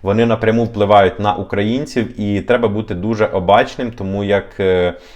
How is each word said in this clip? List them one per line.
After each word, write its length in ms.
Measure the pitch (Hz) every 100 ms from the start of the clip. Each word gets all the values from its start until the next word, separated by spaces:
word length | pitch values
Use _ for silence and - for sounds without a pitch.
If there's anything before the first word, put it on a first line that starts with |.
вони 240 | 95 107 117
напряму 380 | 110 - 117
впливають 560 | 113 107 101 104 95 90
на 140 | 104
українців, 840 | 87 - 101 107 123 151 127 110 -
і 200 | 104 101
треба 280 | 87 120 117
бути 260 | 104 107
дуже 320 | 90 104 110 107
обачним, 640 | 95 90 104 131 - 123
тому 340 | 117 98 98
як, 360 | 101 101 - -
е, 340 | 95 92 87 87 -